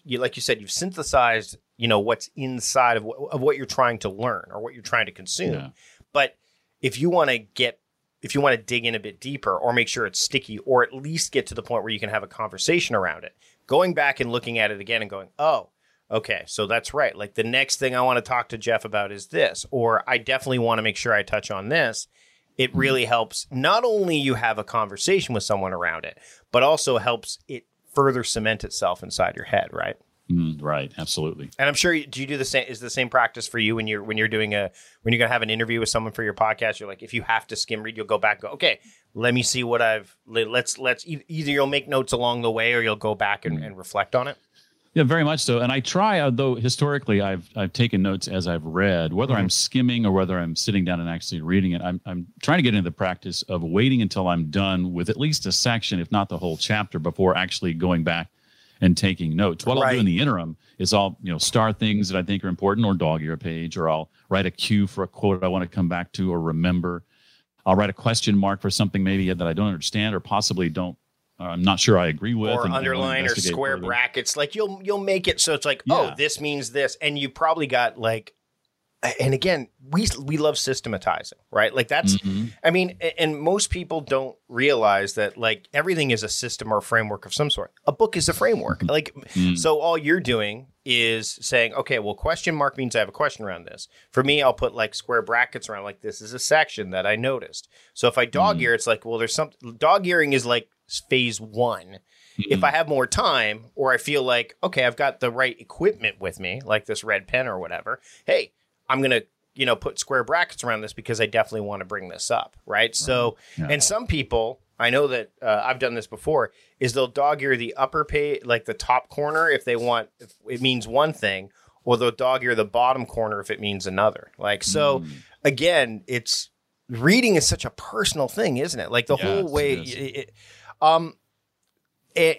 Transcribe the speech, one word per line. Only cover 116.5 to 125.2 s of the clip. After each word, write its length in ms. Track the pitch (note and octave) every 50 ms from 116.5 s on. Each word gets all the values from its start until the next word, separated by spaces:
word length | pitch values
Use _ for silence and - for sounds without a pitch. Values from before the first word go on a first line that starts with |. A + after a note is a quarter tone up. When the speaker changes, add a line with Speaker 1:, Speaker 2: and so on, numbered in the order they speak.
| - _ _ _ _ -
Speaker 1:
is 140 | C3 B2 A2
they'll 160 | C3+ C3 A#2+
dog 340 | A#2 C#3+ C#3 D3 D3+ C#3+ C3+
ear 140 | C#3 C3
the 180 | A#2 A#2+ A#2 -
upper 300 | C3+ C3+ C3 - D#3 D3
pa-, 340 | - D3+ D3 D3 D3 C#3+ - -
like, 220 | B2 A#2 A2+ -
the 80 | - G#2+
top 340 | - - - B2+ B2+ - -
corner 420 | - D3 D3 D3 D3+ D#3+ E3 D#3+
if 140 | C#3+ B2 -
they 100 | B2+ A#2+
want, 340 | A2+ A#2+ A#2+ A#2+ A2+ A2 - _ -
if 140 | A#2+ G#2 _ _ _ A2
it 140 | B2 A#2+ C3
means 240 | C3 B2+ A#2+ G#2+
one 260 | A2 A#2 C#3 D3+ D#3+ D3+
thing, 380 | - - G2+ G2 F#2 F#2+ G2 _ _ _ _ _ _ -
or 120 | A#2+ A#2+
they'll 160 | A2+ B2 A#2+ A2+
dog 320 | - B2+ B2+ C3 B2+ B2
ear 100 | B2 A#2
the 100 | A2 G#2
bottom 400 | G2+ G2 A#2 B2 B2+ C3 B2+ A#2
corner 360 | - - A#2+ A2 G#2+ G#2+ G2+
if 100 | G2 -
it 80 | G#2+ -
means 260 | G#2+ G#2 G2+ F#2+ - G2
another. 420 | F#2+ F#2+ G#2 G#2+ - - - - _ -
Like, 240 | - G#2 G#2 G2 -
so, 380 | - F#3+ D#3 D3 C#3+ C#3 C3
Speaker 2:
Mm. 80 | E2 D2+ D2 C#2